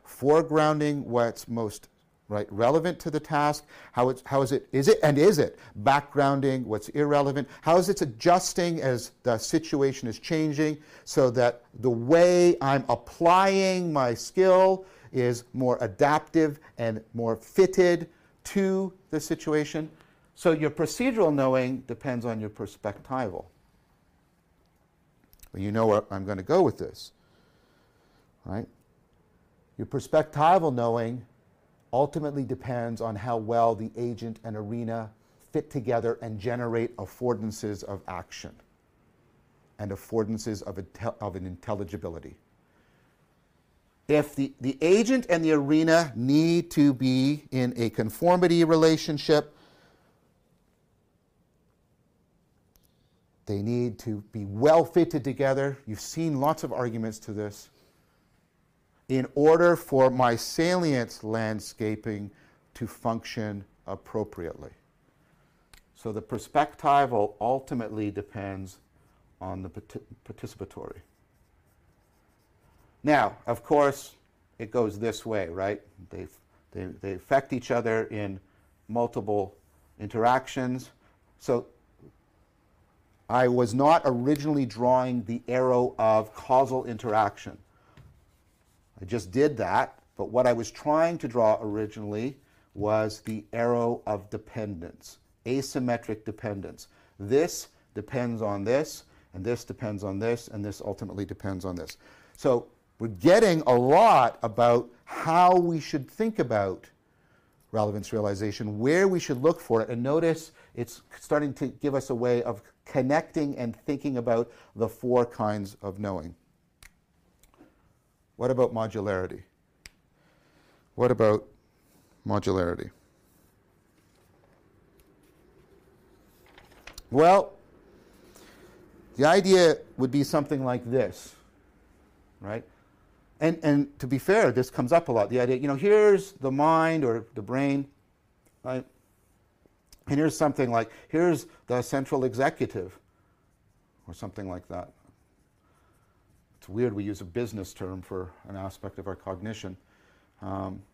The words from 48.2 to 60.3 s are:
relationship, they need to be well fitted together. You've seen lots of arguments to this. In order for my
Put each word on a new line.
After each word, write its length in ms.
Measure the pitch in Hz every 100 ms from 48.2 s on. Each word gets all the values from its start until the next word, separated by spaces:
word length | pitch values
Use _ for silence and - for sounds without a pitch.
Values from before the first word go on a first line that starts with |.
| 170 180 180 170
relationship, 920 | 165 160 160 156 - 147 - 151 147 _ _ _ _ _ _ _ _ _ _ _ _ _ _ _ _ _ _ _ _ _ _ _ _ _ _ _ _ _ _ _ _ _ _ _ _ _ _ _ -
they 160 | 101
need 380 | 104 123 120 104
to 240 | 117 104 -
be 140 | 110 98
well 380 | 101 147 165 147
fitted 380 | 180 165 156
together. 540 | 135 127 135 135 139 135 -
You've 140 | 104
seen 400 | - 160 165 139
lots 240 | 147 156
of 100 | 147
arguments 460 | 113 123 113 110 107
to 140 | -
this. 360 | 104 104 101 - _ _ _ _ _ _ _ _ _ _ _ _ _ -
In 180 | 131 127 143
order 400 | 151 165 175 170
for 340 | - 135 131
my 280 | 127 123